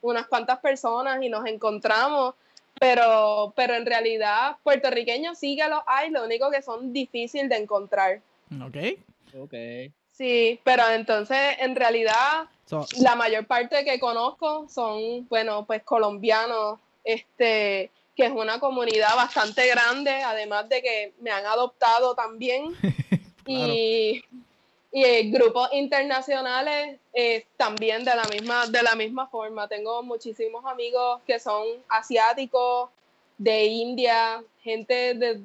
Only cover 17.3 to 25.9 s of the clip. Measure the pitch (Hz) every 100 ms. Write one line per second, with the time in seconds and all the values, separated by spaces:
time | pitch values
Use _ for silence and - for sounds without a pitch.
17.3 | _ 233 220 208 196 185 _ _ - 240
18.3 | 269 220 233 277 262 240 220 214 233 240
19.3 | 214 214 214 254 240 233 254 285 269 262
20.3 | 220 208 208 214 262 254 226 208 _ 233
21.3 | 196 208 220 247 _ 240 233 254 247 226
22.3 | 226 247 254 311 349 196 - - - -
23.3 | _ - 262 240 233 226 220 220 247 -
24.3 | 254 - _ _ _ _ 269 262 240 214
25.3 | 247 233 247 247 285 277